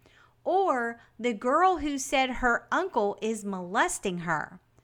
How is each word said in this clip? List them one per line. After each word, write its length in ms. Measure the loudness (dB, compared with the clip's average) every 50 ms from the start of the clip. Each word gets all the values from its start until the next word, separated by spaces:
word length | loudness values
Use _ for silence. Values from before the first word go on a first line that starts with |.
| _ _ _ -20 -20 _ _ _ _
or 580 | 0 2 2 4 2 2 0 0 -4 -6 -10 -16 -20 _ -4
the 140 | -4 -4 -2
girl 440 | -2 0 2 4 4 4 4 4 2
who 200 | 0 -2 -2 -4
said 320 | -2 0 2 2 2 0
her 380 | 0 0 2 2 2 2 0 -2
uncle 460 | -2 -2 -2 0 0 0 0 0 0 -2 -4
is 200 | -4 -4 -4 -4
molesting 760 | -6 -6 -6 -6 -2 0 0 0 0 0 -2 -4 -4 -4 -2
her. 400 | -2 -2 -2 -2 -2 -6 -10 -18 -20 _ _ _